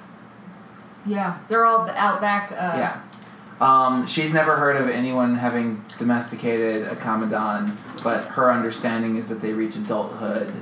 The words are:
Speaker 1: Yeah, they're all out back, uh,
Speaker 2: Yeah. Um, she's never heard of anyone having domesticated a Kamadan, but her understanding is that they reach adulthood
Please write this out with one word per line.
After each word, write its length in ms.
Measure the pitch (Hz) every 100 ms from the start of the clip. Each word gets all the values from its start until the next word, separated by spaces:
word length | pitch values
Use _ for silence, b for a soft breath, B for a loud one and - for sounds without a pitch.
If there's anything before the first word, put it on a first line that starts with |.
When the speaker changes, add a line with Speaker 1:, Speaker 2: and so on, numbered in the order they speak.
| - - - - - - - - - - 202
Speaker 1:
Yeah, 320 | 208 185 170 -
they're 160 | 220 233
all 240 | 226 -
out 300 | - 202 196
back, 300 | 208 202 202
uh, 40 | - 180 165
Speaker 2:
Yeah. 200 | 110 - - - B B B -
Um, 480 | 131 131 131 127 120
she's 260 | 165 156
never 220 | 160 156 147
heard 180 | 143 135
of 120 | 123
anyone 460 | 120 127 127 123 123
having 480 | 123 120 117 107 - -
domesticated 880 | 117 120 - 113 120 113 113 110 101
a 80 | -
Kamadan, 800 | 120 110 107 107 107 104 104 - - -
but 220 | 117 110 -
her 260 | - 127
understanding 680 | 120 113 - 120 113 113 113
is 100 | 110
that 120 | 110
they 120 | 107
reach 220 | 110 107 107
adulthood 760 | 104 107 101 - 104 104 101 -